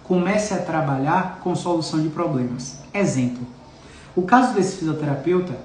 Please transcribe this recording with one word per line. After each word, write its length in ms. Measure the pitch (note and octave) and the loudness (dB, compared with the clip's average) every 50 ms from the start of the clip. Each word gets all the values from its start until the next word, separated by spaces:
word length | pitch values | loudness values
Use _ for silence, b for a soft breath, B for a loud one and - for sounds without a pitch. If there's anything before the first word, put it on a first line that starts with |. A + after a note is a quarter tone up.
| - | 0
comece 500 | - F#3 F3+ F3 F3+ G#3 G#3+ G#3 - G3 | 2 2 2 2 2 0 0 0 0 -2
a 20 | F3 | -4
trabalhar 800 | - - E3 D#3+ D3+ C#3 C#3 C3+ C3+ D3 E3+ F#3 F#3 - - - - | -4 -2 -2 -2 0 0 0 0 0 2 2 2 0 -2 -8 -6 -4
com 120 | F#3 E3+ | -2 -2
solução 460 | D3 - F3 E3+ E3 D#3 - - D#3 | -2 0 0 0 0 0 0 0 0
de 80 | D#3 D#3+ | 0 0
problemas. 680 | D3+ - F3 - - B2+ B2 A#2+ A#2+ - - - - - - - | -2 -2 -2 0 0 0 -2 -2 -4 -6 -8 -10 -12 -16 -18 -8
Exemplo: 540 | - G3+ F#3+ D3+ B2+ C3 B2 A#2+ - - A#2+ - - - - B B B B B B B B B B | -2 0 0 2 2 2 0 0 -2 -4 -10 -12 -12 -18 -20 B B B B B B B B B B
o 80 | - F3+ | -2 2
caso 320 | - A#3+ B3+ B3 A3+ - | 6 6 6 6 4 2
desse 220 | G#3 F#3 - - - | 2 0 0 0 -2
fisioterapeuta 800 | E3 D#3 D3 D3+ D3+ C#3+ C3+ C3 - E3 F3+ F3+ F3+ F3+ C3+ A2+ - | -2 -2 -2 0 0 -2 -2 -2 0 2 2 2 2 -2 -6 -10 -12